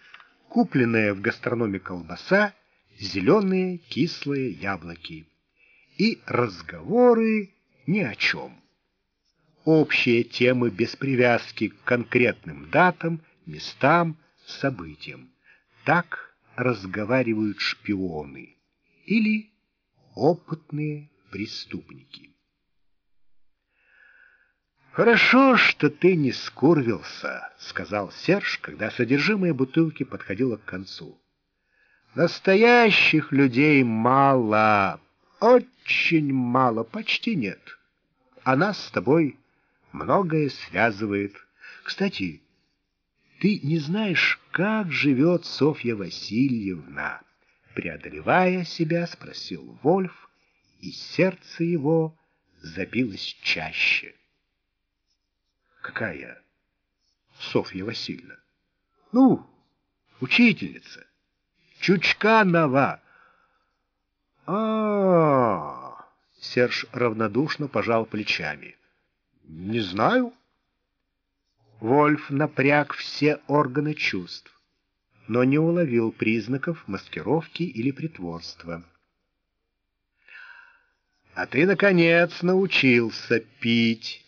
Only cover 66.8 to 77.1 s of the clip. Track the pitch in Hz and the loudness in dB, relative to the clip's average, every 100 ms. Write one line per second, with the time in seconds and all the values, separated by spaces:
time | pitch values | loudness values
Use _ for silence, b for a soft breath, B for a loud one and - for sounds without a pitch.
66.8 | - - 120 110 110 113 147 - 143 110 | -8 -4 -2 0 -2 0 -2 -4 -4 -4
67.8 | 104 113 110 107 104 - 80 71 73 - | 0 0 -2 -6 -4 -4 -6 -10 -14 -20
68.8 | _ _ _ _ _ _ - 80 95 113 | _ _ _ _ _ _ -20 -12 -6 -6
69.8 | 95 98 135 254 240 - _ _ _ _ | -4 0 2 2 -2 -8 _ _ _ _
70.8 | _ _ _ _ _ _ _ _ _ _ | _ _ _ _ _ _ _ _ _ _
71.8 | 113 143 147 147 - 139 151 - 139 147 | 0 2 4 0 -4 -4 -2 0 2 2
72.8 | 147 - - - 147 147 - 143 135 135 | 0 -8 -12 -2 0 0 0 0 0 -2
73.8 | 147 151 - 95 87 - - _ _ _ | -4 -4 -4 -6 -8 -16 -20 _ _ _
74.8 | _ _ _ _ - 117 127 147 165 175 | _ _ _ _ -4 0 2 4 2 2
75.8 | 160 117 113 - 110 113 104 135 170 160 | 2 2 0 0 0 0 -2 -4 -4 -8
76.8 | - 95 - | -8 -10 -10